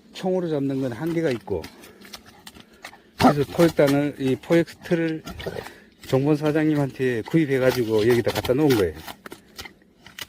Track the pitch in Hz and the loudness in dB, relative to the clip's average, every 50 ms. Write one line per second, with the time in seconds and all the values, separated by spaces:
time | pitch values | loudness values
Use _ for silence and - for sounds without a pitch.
0 | _ - - - 185 190 185 185 175 165 156 143 139 139 135 135 135 127 117 113 | _ -20 -12 -6 -4 -2 0 0 0 -2 -2 -2 -2 -2 -2 -2 -4 -4 -4 -4
1 | 160 170 165 165 165 147 123 107 - - 98 82 80 - - - - - - - | -6 -4 -2 0 0 0 -2 -4 -4 -6 -6 -6 -6 -10 -16 -20 -20 -20 -20 -20
2 | - - - - - - - - - - - - - _ - _ - - - - | -20 -20 -20 -20 -20 -20 -20 -20 -20 -20 -20 -20 -20 _ -20 _ -20 -20 -20 -20
3 | _ _ _ - - 247 147 147 131 - - - 170 160 - - 147 139 143 143 | _ _ _ 2 4 4 4 4 0 0 2 4 4 4 4 4 4 4 4 2
4 | 147 147 - - 135 131 127 - - - 170 170 165 - - - - - 175 165 | 0 -2 -4 -4 -2 -2 -2 -2 0 2 2 2 2 0 -6 -14 -6 -4 -2 -2
5 | 165 160 160 156 - - - - - - - - - - - - - - _ _ | 0 -2 -4 -6 -10 -12 -14 -12 -12 -10 -10 -10 -12 -14 -18 -20 -20 -20 _ _
6 | - - 135 131 139 151 151 143 151 151 147 160 156 156 151 147 143 131 120 - | -4 -2 0 0 2 2 0 2 0 0 0 2 2 2 2 0 0 -2 -2 -2
7 | 131 127 123 110 104 - - 165 156 135 139 127 127 131 123 127 117 107 110 107 | -2 -2 -2 -2 -2 0 0 0 2 2 2 2 2 2 2 2 0 0 2 2
8 | 104 120 123 117 - - 98 107 - - 127 143 156 143 127 104 92 82 76 - | 4 4 4 2 2 0 -2 -2 0 0 2 2 4 4 4 4 2 0 -2 -6
9 | - - - - - - - - - - - - - - - _ _ _ _ _ | -14 -16 -18 -18 -20 -20 -20 -20 -20 -20 -18 -18 -18 -18 -20 _ _ _ _ _
10 | - - - - - | -20 -20 -18 -18 -16